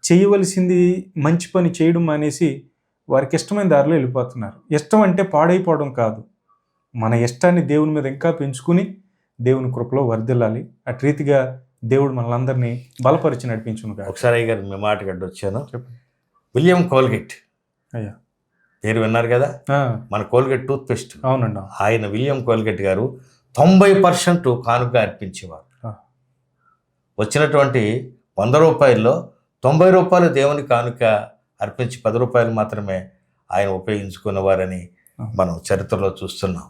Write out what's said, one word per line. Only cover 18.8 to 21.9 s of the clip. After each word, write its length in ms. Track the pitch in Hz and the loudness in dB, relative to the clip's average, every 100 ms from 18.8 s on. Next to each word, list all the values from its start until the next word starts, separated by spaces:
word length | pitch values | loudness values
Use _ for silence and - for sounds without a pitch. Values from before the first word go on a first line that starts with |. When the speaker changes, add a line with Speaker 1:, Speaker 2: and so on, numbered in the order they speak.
Speaker 2:
పేరు 160 | 107 110 | -2 0
విన్నారు 280 | 110 113 117 | 0 0 2
కదా? 320 | 123 135 - - | 0 0 -4 -2
Speaker 1:
ఆ. 320 | 139 131 117 - | -2 0 -4 -6
Speaker 2:
మన 100 | 104 | -6
కోల్గేట్ 460 | 104 120 135 135 131 | 0 0 2 -2 -2
టూత్పేస్ట్. 580 | 139 - 117 - - 131 | -6 -4 -6 -6 -8 -2
Speaker 1:
అవునండి. 340 | 131 113 101 98 - | 0 0 -4 -12 -4
Speaker 2:
ఆయన 260 | 101 | 0